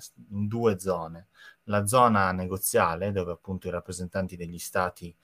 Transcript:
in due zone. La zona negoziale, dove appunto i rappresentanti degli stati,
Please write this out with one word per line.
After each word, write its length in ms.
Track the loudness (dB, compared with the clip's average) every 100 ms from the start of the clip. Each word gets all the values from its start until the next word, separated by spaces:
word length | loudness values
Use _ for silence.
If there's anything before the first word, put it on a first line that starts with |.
| -16 -20 -10
in 160 | -4 -2
due 320 | 2 2 2
zone. 500 | 0 -2 -4 -12 -18 _ -20 -16
La 220 | -2 0 4
zona 460 | 6 6 6 2
negoziale, 800 | 0 -2 -4 0 2 2 2 -2
dove 200 | -2 -2
appunto 360 | -6 -8 -8 -6
i 20 |
rappresentanti 680 | -6 -6 -8 -6 -4 -4 -6
degli 220 | -10 -10
stati, 560 | -4 -2 -2 -4 -14 -16